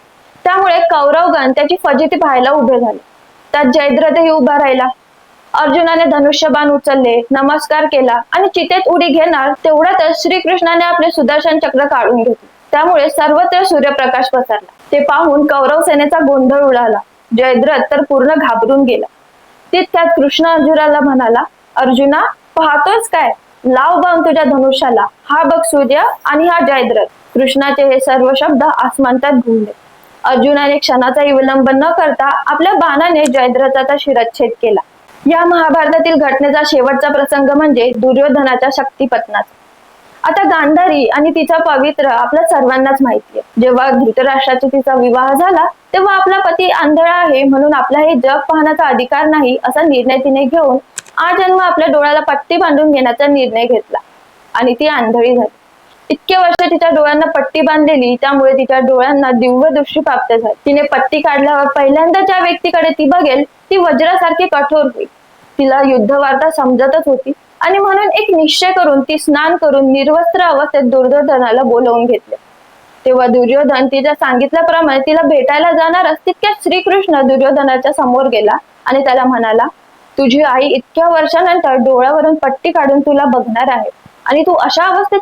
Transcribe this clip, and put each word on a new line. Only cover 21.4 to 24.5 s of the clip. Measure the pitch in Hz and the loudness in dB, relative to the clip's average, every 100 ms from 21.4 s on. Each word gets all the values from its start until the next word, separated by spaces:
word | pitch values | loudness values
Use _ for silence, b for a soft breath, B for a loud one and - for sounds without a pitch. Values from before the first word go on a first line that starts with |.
| 302 - _ - | -2 -10 _ -4
"अर्जुना, | 254 254 277 302 440 - _ - | -2 0 0 0 -2 -8 _ -2
पाहतोस | 311 294 302 440 453 | 0 0 0 -2 -2
काय? | 330 254 - _ _ 247 | -2 -2 -4 _ _ -2
लाव | 254 294 349 | 0 2 0
बाण | 359 339 | 0 0
तुझ्या | 330 320 | 0 0
धनुष्याला. | 294 | 0